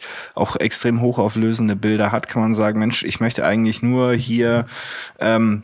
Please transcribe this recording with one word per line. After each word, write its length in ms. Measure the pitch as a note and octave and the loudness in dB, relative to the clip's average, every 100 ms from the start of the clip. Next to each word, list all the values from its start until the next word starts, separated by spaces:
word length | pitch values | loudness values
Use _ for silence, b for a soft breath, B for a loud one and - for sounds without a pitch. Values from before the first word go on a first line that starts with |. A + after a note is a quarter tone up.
| B B B - | B B B -2
auch 200 | - - | -2 0
extrem 460 | A2+ - A#2+ A#2 | -2 0 0 2
hochauflösende 760 | B2 B2 G#2 A2+ A2 A2+ A2 G2 | 2 2 0 2 0 2 0 0
Bilder 380 | G#2+ G#2+ G#2 | 0 2 0
hat, 160 | A2 - | -2 -2
kann 120 | A#2+ | 0
man 120 | A2 A2 | 0 2
sagen, 240 | G#2+ G#2+ | 2 2
„Mensch, 240 | A2 A2+ | 0 -2
ich 160 | - - | -4 -2
möchte 260 | A#2 - C#2+ | -2 0 0
eigentlich 380 | A2 A2+ A2 | 2 0 0
nur 300 | A#2+ B2+ B2 | 0 2 2
hier, 520 | A#2+ B2 A#2 A#2 A#2+ - B B B B - | 0 0 0 2 0 -2 B B B B -2
ähm, 440 | A2 A2+ A2+ G#2 | 2 4 2 0